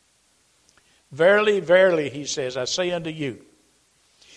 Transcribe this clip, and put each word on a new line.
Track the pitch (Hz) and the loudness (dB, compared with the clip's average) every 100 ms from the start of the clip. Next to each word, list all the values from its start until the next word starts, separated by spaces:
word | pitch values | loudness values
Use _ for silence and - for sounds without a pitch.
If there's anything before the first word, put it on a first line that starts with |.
| _ _ _ _ _ _ _ _ _ _ _ | _ _ _ _ _ _ _ _ _ _ _
"Verily, | 139 170 202 214 202 | 0 4 4 2 0
verily," | 156 185 190 165 143 | 4 4 4 2 -2
he | 139 143 | -6 -8
says, | - 127 127 | -6 -6 -6
"I | 123 | -6
say | - 180 | -4 -4
unto | 175 160 | -4 -6
you, | 156 143 101 _ _ _ _ _ _ _ _ _ | -8 -8 -10 _ _ _ _ _ _ _ _ _